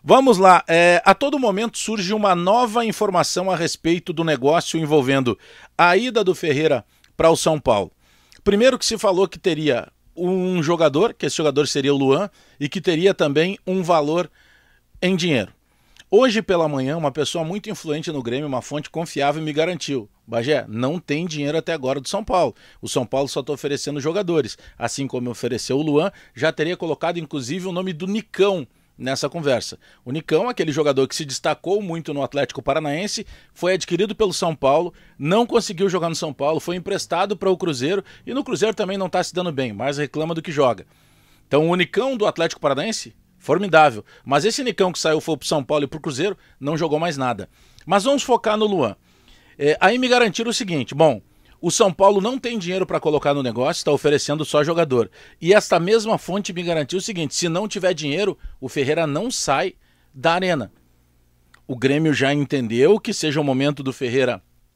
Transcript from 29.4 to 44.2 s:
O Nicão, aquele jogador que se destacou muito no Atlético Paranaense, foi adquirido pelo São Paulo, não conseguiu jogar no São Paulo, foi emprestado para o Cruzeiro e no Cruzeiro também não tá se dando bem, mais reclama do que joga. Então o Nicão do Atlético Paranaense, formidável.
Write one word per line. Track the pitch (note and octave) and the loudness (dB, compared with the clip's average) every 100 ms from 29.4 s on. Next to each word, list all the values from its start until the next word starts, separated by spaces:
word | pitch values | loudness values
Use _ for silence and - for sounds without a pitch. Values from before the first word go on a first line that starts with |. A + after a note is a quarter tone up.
| C#3+ A#2+ - - _ _ B2 | -2 -2 -4 -14 _ _ -10
O | |
Nicão, | D3 - D#3+ A#3+ | -10 0 0 0
aquele | A#3+ D#3 | -2 -2
jogador | D3 D3 C#3 C3+ | 0 0 2 0
que | - | -4
se | D3+ | -8
destacou | B2 D#3+ D3+ E3+ G3+ | -4 -4 -4 -2 -4
muito | G3 E3 D#3 | -4 -8 -8
no | C#3+ | -6
Atlético | C3+ C#3 C3+ - | -4 -2 -4 -4
Paranaense, | B2 D3+ D3+ D3 G3+ - G3 - _ | -2 -2 -2 -6 -6 -8 -12 -18 _
foi | - F3 | -4 -2
adquirido | F#3 - F3 G#3 | -2 -2 -2 0
pelo | G#3+ G#3 | 0 -2
São | - E3+ D#3+ | 0 -4 0
Paulo, | C3 D3 F3 - - - | 2 2 0 -8 -20 -8
não | C#3+ G#3 A#3+ | 0 2 2
conseguiu | A#3 - E3+ G3 | 0 -2 -2 0
jogar | F3 E3 | 0 -2
no | D#3+ | -4
São | D#3+ | -6
Paulo, | C3+ C#3+ D#3+ | -2 0 0
foi | - F3+ | -2 -6
emprestado | F3 G3 - E3+ G3+ G3 | -4 -6 -2 -2 0 0
para | F#3+ | 0
o | F3+ | 0
Cruzeiro | F3 C3+ C3+ G3 - - | -2 -2 -2 -2 -6 -18
e | - B3 | -8 -6
no | |
Cruzeiro | B3 F3 G#3+ G#3 | -4 -2 0 0
também | F#3+ G3 | -4 -4
não | F#3 | -2
tá | F#3 | -2
se | F3 | -2
dando | F3+ F3+ | -4 -4
bem, | C3+ B2+ | -4 -4
mais | G2+ C3 C#3+ | -4 -4 -4
reclama | D3 D3+ D#3+ E3 | -6 -4 -4 -6
do | |
que | D#3+ | -4
joga. | C#3+ C3+ G2 - _ _ _ _ _ _ | 2 2 2 -8 _ _ _ _ _ _
Então | C#3+ D#3+ | 2 2
o | F3+ | 2
Nicão | F3 - C4 B3+ | 0 0 -2 0
do | G3 | -2
Atlético | D3+ E3 - | 0 -2 -2
Paranaense, | D3+ C3+ G3+ G#3+ A#2 _ _ _ | -2 -2 -2 -6 -10 _ _ _
formidável. | - D#3+ G3+ D#3+ D3+ G#2+ - - | -2 0 4 6 6 2 -12 -20